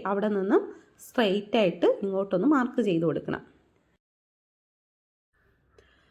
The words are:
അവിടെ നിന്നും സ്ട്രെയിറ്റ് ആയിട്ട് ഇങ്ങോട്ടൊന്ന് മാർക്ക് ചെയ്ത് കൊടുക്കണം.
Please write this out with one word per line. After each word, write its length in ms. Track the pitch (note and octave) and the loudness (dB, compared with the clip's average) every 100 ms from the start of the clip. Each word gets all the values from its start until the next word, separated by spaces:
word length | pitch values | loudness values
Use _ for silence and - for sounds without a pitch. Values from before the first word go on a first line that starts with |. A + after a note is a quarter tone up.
| F#3+ | -2
അവിടെ 180 | G3+ G#3+ G3+ | -2 0 0
നിന്നും 240 | F#3+ E4+ G4+ - _ _ - | 2 2 0 -14 _ _ -8
സ്ട്രെയിറ്റ് 540 | - G#3 G3+ - A#3 | 0 0 0 0 2
ആയിട്ട് 260 | F#3 F3+ G4 C5 G3 | 2 2 0 0 -2
ഇങ്ങോട്ടൊന്ന് 440 | F#3+ G3 F3+ B3+ C#4+ | -4 -2 0 2 2
മാർക്ക് 280 | B3 - G#3 | 0 -2 0
ചെയ്ത് 160 | E3 E3 | 0 0
കൊടുക്കണം. 340 | C3+ - - - _ _ _ _ _ _ _ _ _ _ _ _ _ _ _ _ _ _ _ _ _ _ _ _ _ _ | -2 -4 -8 -10 _ _ _ _ _ _ _ _ _ _ _ _ _ _ _ _ _ _ _ _ _ _ _ _ _ _